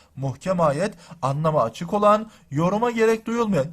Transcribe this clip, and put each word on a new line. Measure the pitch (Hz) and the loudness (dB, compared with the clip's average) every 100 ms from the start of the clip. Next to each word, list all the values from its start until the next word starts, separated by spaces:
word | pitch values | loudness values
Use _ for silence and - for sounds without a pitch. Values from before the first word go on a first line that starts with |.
| _ | _
Muhkem | 131 135 - 185 180 | -10 -8 -6 -4 2
ayet, | 160 139 208 - - - | 2 2 -4 -6 -20 -6
anlamı | 131 139 160 151 | -4 0 0 2
açık | 113 - 170 | 0 -4 -4
olan, | 202 208 214 220 - - | 2 4 4 0 -18 -8
yoruma | 135 175 208 240 | -2 0 0 -2
gerek | 226 220 226 | 2 2 0
duyulmayan. | 226 233 220 185 170 | -2 -2 0 0 0